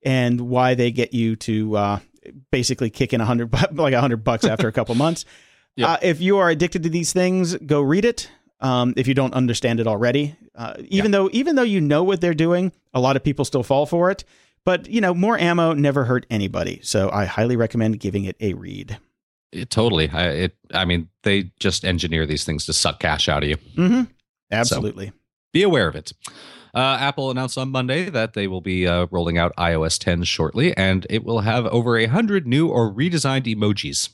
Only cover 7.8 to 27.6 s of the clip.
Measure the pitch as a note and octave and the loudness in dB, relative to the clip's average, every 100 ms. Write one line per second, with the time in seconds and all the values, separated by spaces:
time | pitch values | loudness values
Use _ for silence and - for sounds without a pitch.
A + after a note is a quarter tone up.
7.8 | C#3 E3+ A3+ A#3 - - _ _ C3 B2+ | 4 2 2 -2 -10 -18 _ _ -2 0
8.8 | B2 B2 C3 C3 C3+ C3 B2+ A#2 B2 A#2 | 0 0 0 2 0 0 0 0 0 0
9.8 | A2+ G#2 A#2+ C3+ D3 D3+ - - A#2 - | 0 0 2 2 -2 -6 -20 -14 -14 -12
10.8 | - F#3+ G#3 G3 F#3+ A3+ C4+ C#4+ A#3+ G3 | -4 0 4 4 4 2 2 2 4 2
11.8 | D3 D3 F#3 F#3+ F3 D#3 D#3+ F3 F#3 - | 4 4 4 2 2 2 2 2 0 -6
12.8 | _ B2+ B2+ C3+ D3 C#3 C3 C3+ A#2 C3+ | _ 0 2 2 0 0 0 0 2 2
13.8 | D3 E3+ F3 G3 - _ _ _ - F3+ | 2 2 2 0 -8 _ _ _ -2 0
14.8 | - A3+ G3 F3 G3 A#3 E3+ E3+ E3 D3+ | 0 2 2 2 2 2 2 4 2 2
15.8 | C#3+ C#3 B2 B2 - A2 G2 - E2+ F2 | 2 2 2 0 0 -2 -2 -2 -4 -6
16.8 | - - G2 G2+ F#2+ - A2+ B2 A2+ A#2+ | -2 0 0 0 -2 -2 0 0 0 0
17.8 | A2 A2 G2+ G2+ F#2+ - G#2+ F2 F#2 F#2+ | -2 -2 -2 -4 -6 -4 -4 -4 -10 -14
18.8 | G2 G#2+ _ _ _ _ _ E2+ - - | -12 -14 _ _ _ _ _ -14 -6 0
19.8 | A#2 F2+ D#2 D#2 F2 D2+ F2+ - _ - | 2 2 0 0 -2 -2 -4 -6 _ -4
20.8 | F#2 F2 D#2+ _ - G2+ F#2 _ G2+ F2 | 0 0 -2 _ -2 0 -2 _ -2 -2
21.8 | F#2 F2 E2 D#2+ D#2 D2+ - D2+ - D#2 | -2 -2 -2 -2 -2 -4 -4 -6 -4 -2
22.8 | F2 D#2+ F2 D2+ - D2 D2 D#2 - - | -2 -2 -2 0 0 0 0 -4 -6 -2
23.8 | F3+ A#3+ B3 _ _ _ _ - A#2+ C3 | 2 2 -2 _ _ _ _ -2 0 -2
24.8 | G#2+ G2 G2 - _ _ _ D#3+ G3+ D#3 | -4 -8 -14 -14 _ _ _ 0 2 4
25.8 | F2 D#2 - - - - - - - - | 2 -2 -14 -18 -20 -20 -20 -20 -10 -2
26.8 | C3 C3 C#3 C#3+ C3+ B2+ C3 - | 0 0 -2 -2 -4 -4 -6 -6